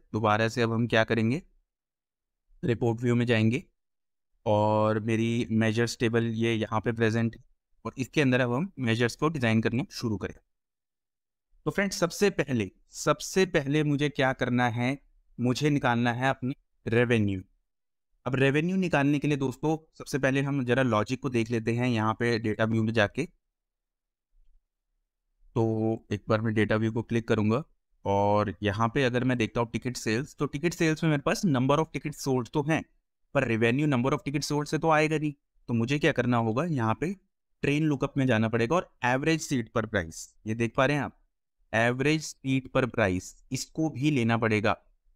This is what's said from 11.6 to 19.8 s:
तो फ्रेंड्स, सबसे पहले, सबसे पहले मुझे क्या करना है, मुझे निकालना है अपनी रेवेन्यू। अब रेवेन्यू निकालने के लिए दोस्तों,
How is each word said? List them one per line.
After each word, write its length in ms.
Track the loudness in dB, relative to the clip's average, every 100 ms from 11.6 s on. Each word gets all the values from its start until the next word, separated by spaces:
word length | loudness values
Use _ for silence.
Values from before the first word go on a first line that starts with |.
तो 60 | -6
फ्रेंड्स, 260 | -2 -4 -2
सबसे 340 | -4 2 0
पहले, 400 | 0 -2 -2 -4 -8 _
सबसे 560 | -6 -2 -2 -2 0 2
पहले 380 | 0 0 0
मुझे 240 | 2 0 0
क्या 240 | 0 0
करना 360 | 0 0 0 0
है, 300 | 0 -2 -4 _ _ _ -4
मुझे 300 | -2 0 0
निकालना 420 | 2 0 2 0
है 180 | 0 -2
अपनी 240 | -2 -6 -8 _ _ -2
रेवेन्यू। 560 | 2 4 2 2 -2 -8 _ _ _ _ _ _ _ -4
अब 80 |
रेवेन्यू 420 | 2 2 2 0 0
निकालने 420 | 0 2 2 2
के 100 | 0
लिए 80 | 0
दोस्तों, 420 | -2 -2 -2 -2